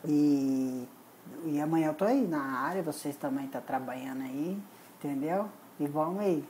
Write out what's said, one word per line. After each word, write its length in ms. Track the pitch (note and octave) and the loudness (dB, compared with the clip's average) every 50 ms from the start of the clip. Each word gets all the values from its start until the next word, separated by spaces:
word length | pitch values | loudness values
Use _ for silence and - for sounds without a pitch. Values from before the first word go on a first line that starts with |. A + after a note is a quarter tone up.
| - | 2
e, 840 | D#3+ D3+ D3 D3 D3 C#3+ C#3 C3+ C3+ C3+ C3 C3 C3 B2+ B2+ B2 B2 - - - - - - - F3 - - E3 | 4 4 6 6 6 6 4 4 2 2 2 0 0 -2 -4 -8 -8 -12 -20 -20 -20 -20 -20 -18 -14 -12 -8 -4
e 140 | D#3+ D3 D3 | -2 -2 0
amanhã 300 | D3+ D#3 E3 E3 D#3+ D#3 | 0 2 2 2 2 2
eu 40 | D3+ | 2
tô 120 | - G3 | 2 2
aí 200 | G#3+ C4 C#4 A#3+ | 4 4 4 4
na 160 | F3+ A3+ D3 | 2 0 -2
área, 400 | C#3 C3+ C3+ B2 C3 D#3 F3+ F#3+ | -2 -2 -2 -2 -2 0 0 0
vocês 340 | F3 D#3 C#3+ - - D3 C#3+ | -2 -2 -4 -4 -6 -6 -6
também 300 | - - C#3 C3 C#3 C3+ | -4 -4 -2 -2 -2 -4
tá 140 | C3+ C3+ B2+ | -4 -6 -8
trabalhando 600 | A#2+ - C3+ C3 B2+ B2 B2 B2+ C3 C3+ C3 C3 C3+ | -4 -2 -4 -4 -2 -4 -8 -8 -8 -6 -6 -6 -6
aí, 340 | C3 C3 C#3 D3+ F3 F#3+ G#3 G3+ - - - - - - | -6 -4 -4 -2 -2 -4 -6 -8 -12 -18 -20 -20 -20 -14
entendeu? 500 | - - C#3+ C#3 C3+ C#3 D#3 F3 G3 G#3+ G#3 - - - - - - | -8 -6 -4 -2 -2 0 0 0 0 0 -2 -6 -14 -20 -20 -4 -4
E 60 | D3 | -2
vamos 360 | C#3+ D3 D#3 D#3 E3 F#3 G3+ | 0 2 0 0 2 0 2
aí 220 | G#3 G3 E3+ D3 C#3 | 2 2 2 2 0